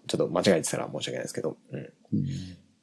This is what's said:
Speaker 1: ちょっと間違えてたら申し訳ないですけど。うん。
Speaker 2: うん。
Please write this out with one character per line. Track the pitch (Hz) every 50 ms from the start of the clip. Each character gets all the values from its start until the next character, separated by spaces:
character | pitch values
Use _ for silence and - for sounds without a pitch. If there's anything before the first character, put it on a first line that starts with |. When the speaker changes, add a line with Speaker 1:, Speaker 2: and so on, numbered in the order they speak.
| -
Speaker 1:
ち | - -
ょ |
っ | -
と | - -
間 | 151 -
違 | - 208 180 -
え |
て | - -
た | - -
ら | - -
申 | - -
し | 123 -
訳 |
な | 127 127
い |
で | - -
す | -
け | -
ど。 | - - - - _ -
う | -
ん。 | -
Speaker 2:
う |
ん。 | - - - _ _ - - 101 95 92 90 90 92 92 90 - - _ _ _